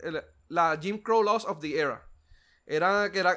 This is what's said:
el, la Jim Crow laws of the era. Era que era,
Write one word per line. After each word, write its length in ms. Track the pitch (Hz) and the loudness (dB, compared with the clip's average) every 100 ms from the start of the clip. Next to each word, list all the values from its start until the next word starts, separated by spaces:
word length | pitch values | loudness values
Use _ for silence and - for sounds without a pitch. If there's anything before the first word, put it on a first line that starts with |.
el, 200 | 165 156 - _ - | -10 -8 -10 _ -6
la 280 | 165 165 156 | 0 2 0
Jim 220 | 185 214 | -4 -6
Crow 220 | 220 226 | 0 2
laws 220 | 208 220 220 | 4 2 -2
of 140 | 160 | -8
the 160 | 151 156 | -4 -2
era. 320 | 143 - - - _ - _ _ - | -2 -2 -12 -20 _ -20 _ _ -6
Era 440 | 156 185 202 202 | 0 2 2 0
que 60 | 190 | 0
era, 160 | 180 | 0